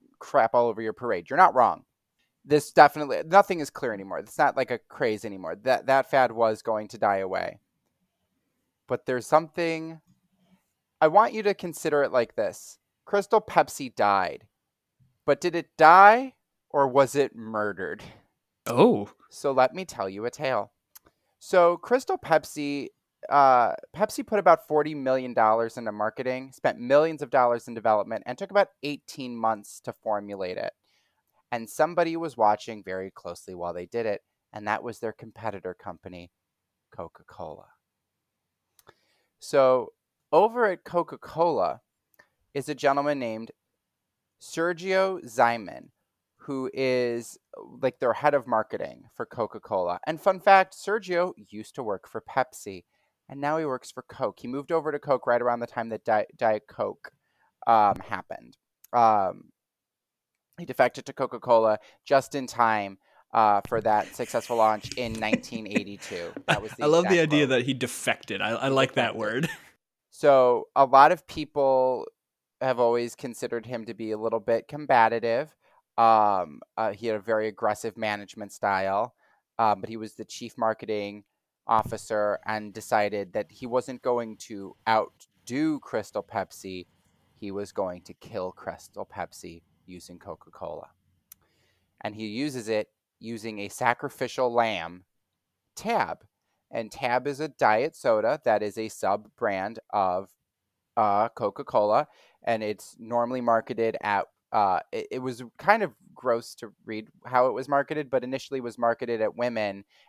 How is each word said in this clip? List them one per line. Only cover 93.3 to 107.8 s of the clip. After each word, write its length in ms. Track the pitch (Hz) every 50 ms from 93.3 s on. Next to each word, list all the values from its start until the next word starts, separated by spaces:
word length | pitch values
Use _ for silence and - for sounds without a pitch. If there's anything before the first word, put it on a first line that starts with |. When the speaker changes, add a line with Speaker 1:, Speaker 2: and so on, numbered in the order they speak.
| 117 113 101 113 107 104
Speaker 1:
a 100 | 101 98
sacrificial 840 | - - 123 120 120 - - 139 - - 135 120 - - 131 123
lamb, 540 | 117 120 117 113 104 90 82 85 87 92 _ _ _ _ _ _ _ _ _ _ _ _ _ _ -
Tab. 500 | - - 208 233 202 117 - - - _ _ _ _ _ _ _ _ _ _
And 220 | - 117 113 107
Tab 380 | - - 131 123 120 127 123 143
is 100 | 143 131
a 80 | 156
diet 480 | 156 131 - 139 113 107 110 131 165 -
soda 460 | - - 131 113 107 107 113 143 156 -
that 160 | 123 110 104
is 160 | 107 104 92
a 120 | 117 110 110
sub-brand 920 | - - - 95 98 104 107 - _ - 120 107 98 95 95 107 113 110 - _
of, 400 | - 104 95 92 90 92 98 - _ _ _ _ _ _ _ _ _ _ _ _ -
uh, 320 | - 110 104 101 101 110 117
Coca-Cola. 800 | - - 117 101 - - 139 - - 120 104 104 107 127 151 - _ _ _ _ _ _
And 180 | - - 117 110
it's 360 | 110 107 104 - - - - -
normally 420 | 113 110 120 120 120 117 127 127
marketed 560 | 120 120 117 113 110 - 123 107 113 113 107 -
at, 260 | - 104 101 98 - - _ _ _ _
uh, 300 | - 110 104 98 92 82 - _
it, 160 | - 110 98 -
it 60 | - 127
was 240 | 127 131 123 113 127 113 _ -
kind 260 | - 165 214 233 208
of 100 | 151 - _ _ _
gross 440 | - - - 127 117 117 120 - -
to 160 | - - 107 - _ _
read 220 | 117 110 107 110 - _ _ -
how 220 | 120 123 127 127
it 60 | 131
was 160 | 107 113 135 139
marketed, 420 | 147 139